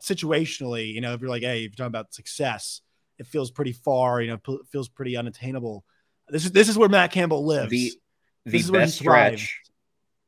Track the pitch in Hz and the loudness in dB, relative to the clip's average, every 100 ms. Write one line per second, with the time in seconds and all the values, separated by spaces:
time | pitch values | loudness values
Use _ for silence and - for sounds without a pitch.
0 | - 190 156 151 160 - 127 120 110 107 | -6 -4 0 0 0 -6 -6 -6 -6 -6
1 | 120 120 127 120 120 120 110 107 127 113 | -6 -6 -6 -4 -4 -4 -6 -8 -8 -8
2 | 110 - - - 139 107 - - _ _ | -10 -16 -14 -6 -4 -4 -10 -14 _ _
3 | _ - 123 156 127 - 135 120 - 131 | _ -20 -8 -6 -6 -6 -6 -4 -2 0
4 | 127 123 117 113 - 135 - 143 123 - | 2 0 -4 -6 -8 -10 -8 -10 -10 -8
5 | 131 120 120 - 131 131 120 104 _ _ | -8 -6 -8 -10 -10 -8 -8 -10 _ _
6 | _ _ _ 151 175 185 214 214 214 196 | _ _ _ -4 2 6 6 6 6 6
7 | 175 185 170 156 151 147 120 120 123 - | 4 2 0 0 0 0 0 -2 -2 -6
8 | _ _ _ _ - 117 170 185 160 - | _ _ _ _ 0 0 4 4 4 2
9 | 147 147 120 110 107 - _ _ _ _ | 4 6 6 2 -8 -10 _ _ _ _
10 | _ _ | _ _